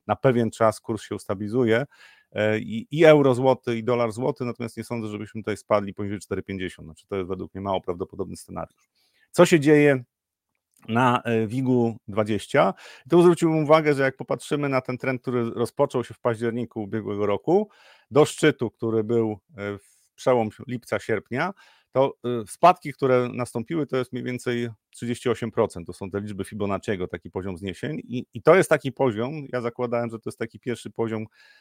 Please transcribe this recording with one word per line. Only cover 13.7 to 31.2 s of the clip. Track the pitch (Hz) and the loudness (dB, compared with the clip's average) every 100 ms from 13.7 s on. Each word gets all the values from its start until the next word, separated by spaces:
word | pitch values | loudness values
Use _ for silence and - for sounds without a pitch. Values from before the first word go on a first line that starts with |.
| 156 151 | 4 4
że | 135 | 2
jak | 135 - | 0 -2
popatrzymy | - 139 - 147 143 | -8 -6 -4 -4 -2
na | 131 | -2
ten | - 123 | -4 -6
trend, | 131 127 | -4 -6
który | - 120 117 | -4 -2 -2
rozpoczął | 98 113 - 143 131 | -2 -2 0 -2 -2
się | 113 | -6
w | - | -4
październiku | 123 107 117 117 110 113 | -4 0 -2 -4 -6 -8
ubiegłego | 101 113 104 101 104 | -6 -6 -6 -4 -2
roku, | 98 - 190 214 _ _ _ - | -2 2 0 0 _ _ _ 0
do | 139 | 4
szczytu, | 151 - 151 135 113 | 4 4 2 2 -4
który | - 113 110 | -6 -2 -2
był, | 107 117 113 104 _ - | 0 0 0 -4 _ -10
e, | 101 101 | -8 -10
w | _ _ _ - | _ _ _ -4
przełom | 135 123 110 - 117 | 2 2 0 -6 -12
lipca, | 123 - 107 | -10 -6 -6
sierpnia, | - 107 - 123 175 - _ _ _ | -2 -4 -4 -6 -6 -8 _ _ _
to, | 131 139 - 123 120 | 0 0 0 -6 -6
y, | 101 | -8
spadki, | - 170 175 147 | 4 4 4 0
które | - 135 127 123 | -2 2 2 2
nastąpiły, | 110 123 123 113 165 127 | -4 -6 -6 -4 -4 -2
to | 131 | -4
jest | 123 | -4
mniej | 127 | -6
więcej | 123 123 127 120 120 110 _ | -8 -6 -4 -4 -4 -10 _
trzydzieści | - 120 120 123 | -10 -6 -4 -2
osiem | 110 117 | -2 -2
procent. | 120 104 90 85 | 0 0 -2 -14
To | |
są | - 98 | -12 -8
te | 101 | -6
liczby | 104 98 | -6 -8
Fibonacciego, | 95 107 101 95 - 95 90 | -8 -6 -4 -4 -4 -6 -6
taki | 90 - | -10 -10
poziom | 98 95 87 | -10 -8 -8
zniesień. | 98 87 - 156 | -10 -8 -8 -8
I, | - 120 - | -10 -10 -10
i | 120 | 0
to | - | 6
jest | 185 - | 6 6
taki | 151 135 | 2 -2
poziom, | - 135 104 123 156 135 | -2 0 0 -6 -8 -8
ja | 123 | -6
zakładałem, | 117 117 123 120 117 | -6 -6 -4 -4 -4
że | 110 | -8
to | 120 | -12
jest | - | -10
taki | 110 - | -10 -10
pierwszy | 131 113 - | -8 -8 -8
poziom, | - 113 110 | -6 -4 -4